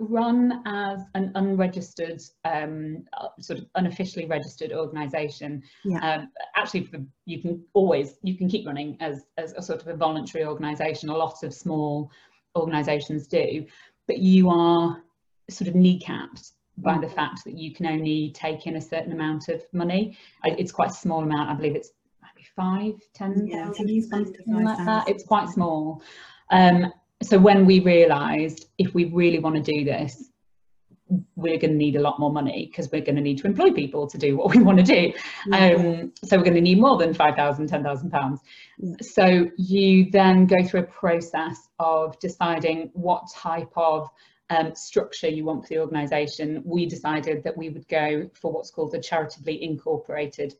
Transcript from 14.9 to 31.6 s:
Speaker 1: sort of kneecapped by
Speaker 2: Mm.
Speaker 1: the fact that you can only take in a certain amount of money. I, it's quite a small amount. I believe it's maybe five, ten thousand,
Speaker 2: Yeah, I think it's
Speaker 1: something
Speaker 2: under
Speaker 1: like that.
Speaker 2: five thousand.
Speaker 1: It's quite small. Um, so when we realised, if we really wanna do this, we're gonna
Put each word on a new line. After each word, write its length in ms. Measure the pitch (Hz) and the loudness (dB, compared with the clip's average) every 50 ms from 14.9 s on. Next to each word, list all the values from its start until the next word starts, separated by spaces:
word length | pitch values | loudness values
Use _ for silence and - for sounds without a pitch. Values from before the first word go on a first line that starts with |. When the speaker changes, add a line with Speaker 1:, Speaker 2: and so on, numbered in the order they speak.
| 170 - - _ _ _ _ _ _ _ _ - | -2 -6 -12 _ _ _ _ _ _ _ _ -18
Speaker 1:
sort 180 | - - 196 185 | -12 -10 -6 0
of 60 | 170 | 4
kneecapped 800 | 185 185 180 180 180 - - - - - - - - - - _ _ _ _ _ - | 6 6 6 4 2 -2 -8 -10 -10 -12 -14 -18 -20 -20 -20 _ _ _ _ _ -6
by 160 | - 165 160 | -2 -2 -2
Speaker 2:
Mm. 80 | 160 151 | -2 -2
Speaker 1:
the 80 | 156 | -4
fact 340 | - - 151 147 - - - | -4 -4 -6 -6 -6 -10 -16
that 140 | - - 170 | -16 -14 -14
you 160 | 160 156 - | -12 -12 -10
can 100 | - 175 | -8 -6
only 480 | 165 156 156 156 156 151 156 151 151 147 | -4 -4 -4 -2 -2 -2 -2 -4 -6 -8
take 320 | - - 160 156 156 - | -8 -8 -8 -8 -8 -10
in 100 | 175 165 | -10 -10
a 40 | 160 | -10
certain 320 | 147 - - 160 - 170 165 | -10 -8 -8 -8 -8 -8 -8
amount 360 | 160 156 156 156 151 147 - | -6 -6 -4 -6 -6 -6 -8
of 140 | 165 160 - _ - | -8 -10 -10 _ -6
money. 420 | 175 170 175 180 190 220 214 - - - _ _ _ - | -4 -4 -2 -2 -2 -4 -4 -8 -14 -20 _ _ _ -4
I, 120 | 160 - - | -4 -4 -4
it's 140 | 180 175 - | -4 -6 -2
quite 180 | - - - - | -2 -2 -2 -4
a 20 | |
small 280 | - - 180 165 160 156 | -6 -6 -4 -4 -2 -2
amount. 280 | 156 151 147 151 156 | -2 -2 -2 -4 -4
I 40 | 151 | -4
believe 220 | 143 156 151 143 | -4 -4 -4 -4
it's 160 | 156 - - _ _ _ _ _ _ _ | -4 -8 -12 _ _ _ _ _ _ _
maybe 240 | _ _ _ _ _ _ | _ _ _ _ _ _
five, 380 | - 185 185 190 202 208 214 208 - _ _ _ | -4 -2 -2 -2 -2 -2 -4 -6 -8 _ _ _
ten 220 | - 196 196 196 | -12 -8 -4 -2
thousand, 140 | 196 208 185 | -2 -4 -4
Speaker 2:
Yeah, 200 | 170 160 165 - | -4 -8 -8 -8
I 40 | - | -8
think 180 | - 208 208 | -6 -4 -2
it's 180 | 220 220 220 - | 0 -2 -2 -2
Speaker 1:
something 260 | 208 202 208 190 - - - 226 | -2 -4 -4 -4 -8 -10 -6 -4
Speaker 2:
under 160 | 220 214 220 | 0 0 0
Speaker 1:
like 140 | 220 220 - | 0 0 -2
that. 80 | 175 | -2
Speaker 2:
five 0 | 208 220 220 - | 0 0 0 0
thousand. 120 | - 202 | -2 -4
Speaker 1:
It's 100 | 196 - | -4 -2
quite 240 | - 220 202 - - | 0 0 0 0 0
small. 520 | - 196 175 170 160 156 156 156 160 156 - - - - - - - _ _ - | -2 -2 0 0 0 -2 -4 -6 -8 -10 -14 -20 -20 -20 -20 -20 -20 _ _ 2
Um, 420 | 185 185 185 180 180 175 180 180 - _ _ _ _ - - | 6 8 8 8 8 6 4 0 -4 _ _ _ _ -10 -2
so 160 | - 214 190 | 4 6 8
when 280 | 185 208 202 196 190 | 8 10 10 8 8
we 140 | 190 190 185 | 8 8 8
realised, 840 | 185 180 175 170 170 165 151 143 147 156 156 156 156 160 156 - - _ _ - | 6 6 6 8 8 6 6 2 0 -2 -2 -2 -4 -4 -6 -10 -16 _ _ -2
if 160 | 185 - - | -2 0 0
we 100 | 175 170 | 0 0
really 340 | 165 170 175 175 170 170 165 | 0 2 2 4 4 4 2
wanna 220 | 165 156 160 151 | 0 0 -2 -2
do 240 | 143 160 151 151 143 | -2 -2 -2 -2 -2
this, 460 | 139 135 - - 135 - - - _ _ _ _ _ _ _ _ _ _ _ _ _ _ _ _ - 185 185 - _ - | -2 -2 -4 -4 -8 -10 -12 -20 _ _ _ _ _ _ _ _ _ _ _ _ _ _ _ _ -2 -2 -2 -2 _ -10
we're 220 | 175 156 170 160 | -6 -4 -2 -2
gonna 160 | 160 | 0